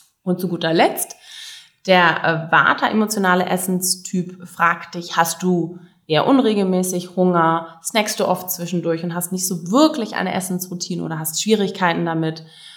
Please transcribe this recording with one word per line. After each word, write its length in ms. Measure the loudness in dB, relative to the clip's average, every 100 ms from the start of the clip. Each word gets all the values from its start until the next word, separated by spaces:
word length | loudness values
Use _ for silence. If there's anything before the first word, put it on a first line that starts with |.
| _ _
Und 180 | -4 -4
zu 80 | -2
guter 240 | -4 0
Letzt, 440 | 2 2 0 -8 -12 -20 -18 -18 -18 -20 _ 4
der, 380 | 6 6 4
äh, 260 | 0 -2 2
Vata-emotionale 920 | 4 4 2 2 2 0 2 2 2
Essenstyp 1040 | 2 -2 0 -2 -2 -4 -4 -6 -6 -10 -18
fragt 460 | 0 2 2 -6
dich, 220 | -12 -4 0
hast 260 | 0 0
du 360 | 0 2 0 -6 -20 _ 0
eher 200 | 2 4
unregelmäßig 920 | 4 4 2 2 0 0 -4 -6 0
Hunger, 640 | 2 4 2 2 -4 -12
snackst 380 | -4 -2 -2 -2
du 60 | -2
oft 240 | -2 -4
zwischendurch 540 | -8 -4 -2 -2 -2
und 100 | -4
hast 180 | -6 -6
nicht 140 | -6 -4
so 240 | -6 0
wirklich 440 | 4 4 2 -6
eine 200 | -4 -4
Essensroutine 680 | -4 -4 -6 -6 -10 -8 -6
oder 160 | -6 -6
hast 240 | -6 -6
Schwierigkeiten 640 | 0 2 0 0 0 0
damit, 400 | -2 0 -2 -4 -14 -20 -20